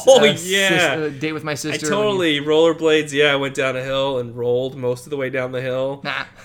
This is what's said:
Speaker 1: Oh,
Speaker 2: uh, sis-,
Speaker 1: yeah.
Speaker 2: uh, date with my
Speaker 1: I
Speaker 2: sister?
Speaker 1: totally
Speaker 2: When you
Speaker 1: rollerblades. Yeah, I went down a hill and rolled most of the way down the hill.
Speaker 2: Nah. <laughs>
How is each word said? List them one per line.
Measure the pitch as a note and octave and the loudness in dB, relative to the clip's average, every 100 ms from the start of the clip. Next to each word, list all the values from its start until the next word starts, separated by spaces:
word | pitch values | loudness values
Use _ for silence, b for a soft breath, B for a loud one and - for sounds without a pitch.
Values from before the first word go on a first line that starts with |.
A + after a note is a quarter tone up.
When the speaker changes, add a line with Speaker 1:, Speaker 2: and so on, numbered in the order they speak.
| - | 6
Speaker 1:
Oh, | C4 | 6
Speaker 2:
uh, | G#3+ E3+ | 6 2
sis-, | F3+ | -2
Speaker 1:
yeah. | G3 G3 F#3 E3 C#3 | 0 2 2 2 0
Speaker 2:
uh, | D3+ | -4
date | C3+ D#3 | -4 -6
with | D#3 D#3 | -6 -6
my | |
Speaker 1:
I | D3 | -6
Speaker 2:
sister? | D3+ D3+ D3+ | -4 -4 -2
Speaker 1:
totally | - G#3+ F#3+ E3+ D3 | 0 0 0 0 0
Speaker 2:
When | |
you | D3 | 2
Speaker 1:
rollerblades. | D#3 E3 D#3+ D#3+ D#3 D3+ | 4 4 4 2 2 2
Yeah, | C#3+ D3 | 2 2
I | C#3 | 2
went | C#3 C3+ | 0 -2
down | C3+ B2+ | -2 -2
a | |
hill | C3 C3+ C#3 C3 | -4 -2 -2 -2
and | A#2+ A#2 | -6 -4
rolled | A#2+ B2 C3 C3+ | 0 0 -2 -4
most | B2 B2 D3 | -4 -4 -6
of | |
the | C#3+ | -6
way | C3 | -4
down | C3 B2+ | -4 -4
the | B2+ | -6
hill. | C3 B2+ C3+ C#3 | -4 -4 -4 -6
Speaker 2:
Nah. | C#3+ C3+ - | -6 -8 -8
<laughs> | - | -14